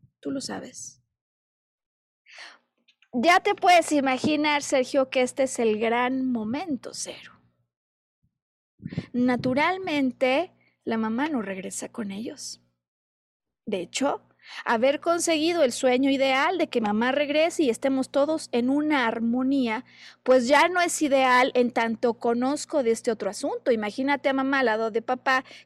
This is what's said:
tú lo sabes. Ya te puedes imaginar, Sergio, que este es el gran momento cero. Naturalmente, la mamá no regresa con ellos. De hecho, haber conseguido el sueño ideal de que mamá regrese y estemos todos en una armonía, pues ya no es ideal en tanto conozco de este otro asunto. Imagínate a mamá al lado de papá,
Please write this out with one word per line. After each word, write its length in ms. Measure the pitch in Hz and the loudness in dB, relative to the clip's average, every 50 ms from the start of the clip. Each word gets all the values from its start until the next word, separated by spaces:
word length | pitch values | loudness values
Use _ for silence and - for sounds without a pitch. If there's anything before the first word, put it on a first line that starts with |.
| _ _ _ _ | _ _ _ _
tú 120 | - 285 | -10 -8
lo 80 | 269 277 | -8 -8
sabes. 600 | 247 - 202 185 - 254 - - - - - _ _ _ _ _ _ _ _ _ _ _ _ _ _ _ _ _ _ _ _ _ _ _ _ _ _ _ - - - - - _ _ _ _ _ _ _ _ _ _ _ | -8 -8 -10 -10 -12 -14 -16 -16 -16 -16 -18 _ _ _ _ _ _ _ _ _ _ _ _ _ _ _ _ _ _ _ _ _ _ _ _ _ _ _ -20 -20 -20 -20 -20 _ _ _ _ _ _ _ _ _ _ _
Ya 260 | - 254 226 330 349 381 | -4 0 4 4 4 4
te 140 | - 415 - | 4 2 -2
puedes 380 | - - 370 359 339 320 - | 2 4 6 6 6 6 4
imaginar, 720 | 311 294 262 269 262 254 - 302 302 294 302 302 294 294 | 2 2 2 2 0 0 0 0 0 2 2 0 0 -2
Sergio, 460 | 269 - - 269 262 - - 277 262 262 | -2 0 0 0 0 2 2 0 0 2
que 140 | - 262 | 2 0
este 220 | 254 247 - - 269 | 0 0 0 -2 -2
es 160 | 262 - - | -2 0 0
el 180 | 233 226 214 208 | 0 0 0 0
gran 480 | 226 226 226 240 247 247 262 262 262 254 | 0 0 0 0 0 0 -2 -2 -2 -2
momento 580 | 247 226 220 214 233 294 381 359 277 214 - - - | -2 -2 -4 -4 -6 -6 -4 -6 -6 -6 -8 -12 -12
cero. 380 | - - - - - - - - _ _ _ _ _ _ _ _ _ _ _ _ _ _ _ _ _ _ _ _ _ _ _ _ _ _ _ _ - - - - - - - | -12 -12 -12 -12 -16 -18 -20 -20 _ _ _ _ _ _ _ _ _ _ _ _ _ _ _ _ _ _ _ _ _ _ _ _ _ _ _ _ -16 -14 -10 -10 -10 -10 -6
Naturalmente, 1400 | - 247 247 254 247 240 - 254 254 277 302 339 370 381 381 370 302 294 269 254 233 - 269 254 254 294 349 - _ _ _ _ _ _ - | -4 0 0 0 0 0 -2 -2 0 0 0 0 -2 -4 -4 -4 -2 -2 -2 -2 -2 0 0 0 2 0 -2 -4 _ _ _ _ _ _ -8
la 140 | - 226 220 | -6 -4 -2
mamá 300 | 220 220 220 240 285 320 | -2 -4 -2 -4 -4 -2
no 120 | 311 247 | -4 -4
regresa 500 | 202 196 190 190 185 196 190 - - - | -6 -6 -8 -10 -10 -10 -10 -10 -12 -12
con 200 | - - 220 196 | -10 -10 -10 -10
ellos. 500 | 196 202 233 294 302 - - - - - _ _ _ _ _ _ _ _ _ _ _ _ _ _ _ _ _ _ _ _ - | -10 -10 -10 -12 -12 -14 -14 -16 -16 -18 _ _ _ _ _ _ _ _ _ _ _ _ _ _ _ _ _ _ _ _ -10
De 140 | - 202 185 | -6 -6 -6
hecho, 400 | 170 - - - 262 285 - 427 _ _ _ _ - - - - - | -6 -6 -4 -2 -2 -2 -2 -4 _ _ _ _ -20 -20 -16 -10 -4
haber 360 | - 240 220 233 269 285 277 | -2 0 2 2 2 0 0
conseguido 640 | - 339 339 349 339 349 330 302 302 330 349 349 302 | 0 -2 0 0 0 0 0 0 0 0 2 2 2
el 80 | 240 | 0
sueño 380 | 233 - - 254 247 254 277 277 | 0 0 0 2 2 4 2 2
ideal 480 | 277 247 269 269 262 269 285 330 381 339 | 2 2 2 2 2 2 2 0 0 0
de 100 | 330 - | -2 -2
que 120 | - 240 | -2 -2
mamá 320 | 220 208 208 214 233 254 | 0 0 0 0 0 0
regrese 500 | 269 285 294 269 294 302 320 349 - - | 0 0 0 0 2 2 2 2 2 0
y 80 | 320 254 | 0 0
estemos 400 | - - - 277 269 262 262 - | 0 0 0 0 0 0 -2 -2
todos 380 | - 277 277 302 320 311 - - | 0 0 0 2 0 -4 -4 -4
en 180 | - 240 240 254 | -2 -2 0 0
una 360 | 269 294 302 302 302 277 240 | 0 0 0 0 0 0 0
armonía, 800 | 226 220 233 226 233 233 254 262 262 277 277 254 226 214 240 - - - - - - - _ | 0 -2 -2 -2 -2 0 0 0 0 0 0 0 0 -2 -4 -8 -12 -20 -20 -20 -20 -20 _
pues 240 | - - 254 262 240 233 | 2 4 4 4 6 6
ya 200 | 294 285 320 349 | 4 6 6 4
no 120 | 359 359 | 2 0
es 200 | 349 349 - - | 0 0 0 -2
ideal 480 | 311 285 269 269 262 254 247 247 254 269 - | 0 2 2 4 4 6 6 4 4 4 4
en 160 | 254 247 240 | 2 2 2
tanto 440 | - 247 226 226 226 - - 240 226 | 0 -2 -2 -2 -2 -2 -2 -2 -2
conozco 680 | - - 247 233 240 247 262 294 285 - - - 302 | 0 -2 -2 0 0 0 -2 -2 -4 -6 -4 -2 0
de 80 | 254 226 | 2 0
este 200 | 226 220 - 240 | 0 0 -2 -4
otro 200 | 220 214 208 190 | -4 -2 -4 -8
asunto. 420 | 208 - - 294 453 480 - - | -6 -4 -4 -4 -4 -2 0 0
Imagínate 560 | 240 220 214 208 202 - 262 277 285 262 - 277 | 0 0 0 -6 -4 -4 -2 -2 0 0 0 0
a 40 | |
mamá 280 | 269 269 262 269 277 269 | 0 0 0 0 0 2
al 60 | 262 | 2
lado 240 | 226 214 220 226 226 | 2 2 0 -2 -2
de 120 | 208 226 | -2 -4
papá, 420 | 226 - 254 254 - 269 262 262 269 - - - - | -2 -2 -4 -2 0 0 0 0 0 -4 -18 -20 -10